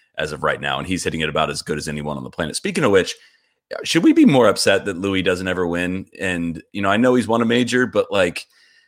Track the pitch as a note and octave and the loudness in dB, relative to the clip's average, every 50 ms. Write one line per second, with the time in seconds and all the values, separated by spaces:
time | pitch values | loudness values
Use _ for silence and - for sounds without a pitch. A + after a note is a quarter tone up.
0 | _ _ _ - D#2 D#2 D2+ C#2 D2 D2+ C#2 - C#2 C#2+ C2+ C#2 E2 F2 F#2 E2+ | _ _ _ -8 -6 -6 -6 -4 -4 -4 -4 -2 -4 -6 -4 -4 -4 -4 -6 -4
1 | - F#2 E2 D#2+ D#2 D#2 D2 D#2 D#2 D2 D2+ D2 - - D#2+ D2 D2 D#2 D2 D2+ | -4 -4 -4 -4 -4 -2 -2 -2 -2 -2 -4 -6 -8 -6 -6 -6 -6 -8 -8 -8
2 | D2 D2 C#2+ C2+ B1+ B1 - - E2+ D2 - - - G3 F3 F#3 D3+ A2+ G2 F#2+ | -8 -8 -8 -8 -10 -10 -8 -6 -6 -6 -6 -6 -6 -6 -4 0 2 4 4 4
3 | F2 - - - _ _ _ _ _ _ _ _ _ _ - - - - - E3+ | 2 2 -4 -12 _ _ _ _ _ _ _ _ _ _ -14 -10 -8 -2 0 2
4 | F3 D#4+ D4+ E4 D4+ A#3 C#3+ B2+ A#2 G#2 F#2+ - - G#2+ G2 G2 - G#2 F#2 E2+ | 4 4 6 6 6 6 8 8 6 6 4 4 2 2 2 2 0 -2 -4 -4
5 | F#2+ G2+ G2 F#2 F2+ F#2+ F2+ F2+ F#2 F#2 F2+ F2+ F2+ E2+ E2+ F2 F2+ F2+ F#2 F#2+ | -2 -2 0 0 0 0 0 -2 -2 -4 -2 -2 -2 -2 -2 -2 -2 -2 -4 -6
6 | - - - - F#2+ F#2 F2+ E2+ E2+ E2+ D#2+ D#2+ - _ - G2+ G2+ G2 G2 A2 | -8 -12 -12 -8 -6 -4 -4 -2 -4 -4 -6 -8 -12 _ -8 -4 0 0 2 4
7 | B2 B2+ B2+ B2+ A2 G2+ A2+ A#2 A#2 A2+ A#2 B2 B2+ A#2+ A#2+ B2+ B2+ G#2+ F2+ G#2+ | 4 4 4 2 2 0 0 0 0 2 2 0 0 0 0 0 0 2 0 0
8 | G2 - G2 G2+ F#2 F2+ E2+ - - - _ _ _ _ _ _ _ | -2 0 0 0 0 0 0 -6 -12 -16 _ _ _ _ _ _ _